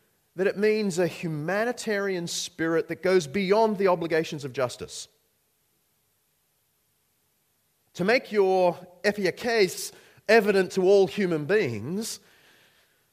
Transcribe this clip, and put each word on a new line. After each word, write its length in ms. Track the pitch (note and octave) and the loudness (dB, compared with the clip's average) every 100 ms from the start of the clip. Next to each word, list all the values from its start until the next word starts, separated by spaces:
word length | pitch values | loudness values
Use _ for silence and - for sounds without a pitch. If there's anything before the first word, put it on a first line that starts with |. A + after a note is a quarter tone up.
| _ _ _ D#3+ | _ _ _ -4
that 120 | F#3+ | -2
it 100 | F#3 | 0
means 420 | G#3+ G#3+ G#3 E3 | 0 0 0 0
a 80 | F3 | -2
humanitarian 1200 | - F3 D#3 D#3 G3+ A#3 A#3+ - G3+ G3 F3+ E3+ | -2 -6 -6 -4 -4 -4 -6 -4 -4 -4 -4 -6
spirit 600 | - - - E3 E3 - | -8 -8 -4 -2 0 -2
that 160 | B2 | -4
goes 240 | F3+ F#3 D3 | 0 2 0
beyond 500 | D3+ F#3 G#3 A3 G3 | -2 2 4 2 2
the 100 | G3 | 0
obligations 580 | F3 E3 D#3+ E3 D#3 C3+ | 0 0 -2 -2 -6 -8
of 80 | |
justice. 540 | B2 B2 - - - - _ _ _ _ _ _ _ _ _ _ _ _ _ _ _ _ _ _ _ _ _ _ _ _ _ _ _ _ - | -4 -4 -4 -14 -14 -16 _ _ _ _ _ _ _ _ _ _ _ _ _ _ _ _ _ _ _ _ _ _ _ _ _ _ _ _ -4
To 80 | |
make 280 | F#3 B3 - | 2 0 0
your 440 | G#3 F#3+ F#3+ F3+ E3+ - - | 2 2 4 2 0 -8 -4
epiakes 880 | G#3 G#3 F3+ - A#3+ A3+ F#3 - - - - - - | -2 0 -2 -2 -2 2 2 0 -12 -14 -20 -6 4
evident 440 | A3+ G3+ G3 F3+ | 4 4 2 0
to 100 | F#3+ | 2
all 240 | F#3 G3+ F#3+ | 4 6 4
human 400 | - F#3 D#3+ D3 | 0 -2 -2 0
beings 760 | G#3+ D#3 A2 B2 F#3+ A3+ - _ _ _ _ _ _ _ _ _ | 0 0 -4 -8 -8 -8 -12 _ _ _ _ _ _ _ _ _